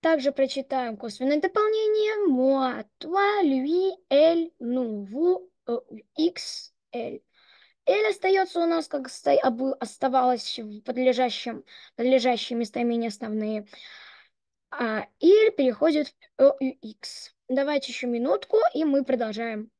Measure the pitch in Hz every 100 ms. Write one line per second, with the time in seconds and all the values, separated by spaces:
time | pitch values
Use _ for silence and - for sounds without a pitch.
0 | 320 320 269 269 269 269 269 269 240 214
1 | 226 - 262 294 370 370 427 440 427 427
2 | 427 427 392 254 262 269 262 226 220 _
3 | 302 370 403 415 330 269 277 349 381 370
4 | _ 277 320 339 330 _ 240 254 240 208
5 | 196 240 349 370 370 _ - 233 - 220
6 | _ - 330 - - - - _ _ 240
7 | 233 - _ _ _ _ _ _ - 392
8 | 427 392 381 392 370 349 339 330 302 285
9 | 254 - - 277 262 233 269 - 226 -
10 | 269 262 254 240 - - 214 208 - 240
11 | 254 240 247 - 240 220 - - - -
12 | 240 262 240 233 - 233 233 240 240 233
13 | 226 208 220 214 214 214 208 - - -
14 | - - _ _ _ _ _ 285 240 214
15 | - _ 330 415 440 - 262 233 320 302
16 | 294 _ _ - 277 - 262 - 214 -
17 | - - - _ _ 262 277 294 277 240
18 | 247 233 254 403 - 427 330 302 320 277
19 | 262 254 226 214 233 214 220